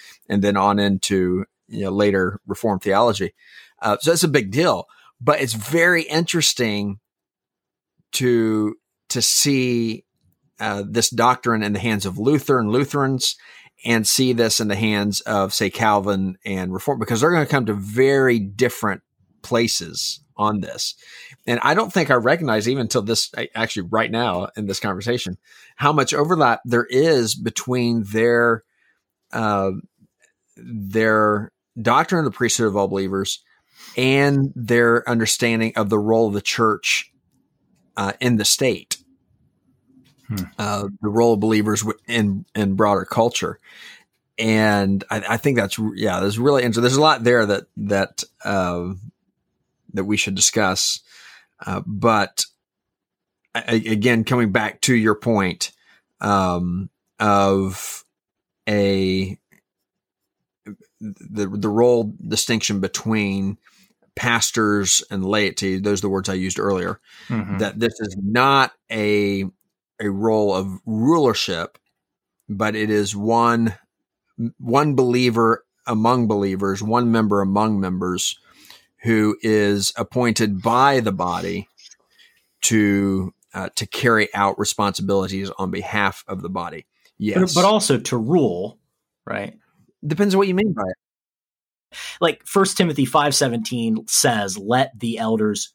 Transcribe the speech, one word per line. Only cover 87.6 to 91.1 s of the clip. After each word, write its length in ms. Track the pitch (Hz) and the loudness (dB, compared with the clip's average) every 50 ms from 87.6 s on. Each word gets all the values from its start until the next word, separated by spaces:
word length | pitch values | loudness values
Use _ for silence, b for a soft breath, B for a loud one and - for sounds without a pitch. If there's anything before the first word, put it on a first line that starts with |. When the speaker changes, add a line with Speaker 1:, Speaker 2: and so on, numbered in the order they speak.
| 185 | 4
Speaker 2:
also 340 | 196 214 214 208 - 143 117 | 4 2 2 2 0 0 0
to 180 | - - - | -2 -2 -4
rule, 640 | 120 110 120 170 175 139 104 87 90 95 110 - _ _ _ _ _ _ _ _ _ _ | -4 0 2 2 2 2 2 0 -4 -6 -10 -12 _ _ _ _ _ _ _ _ _ _
right? 280 | - 107 101 101 - - _ _ _ _ _ _ _ _ _ - | -10 -8 -8 -8 -10 -12 _ _ _ _ _ _ _ _ _ -8
Speaker 1:
Depends 280 | 151 156 156 208 208 185 | -4 -2 0 0 2 2
on 40 | 196 | 2
what 100 | 202 190 | 2 2
you 60 | 180 | 2
mean 180 | 185 214 214 | 0 0 -2
by 100 | 160 113 | -2 -4
it. 1120 | 101 92 92 - _ _ | -6 -8 -8 -10 _ _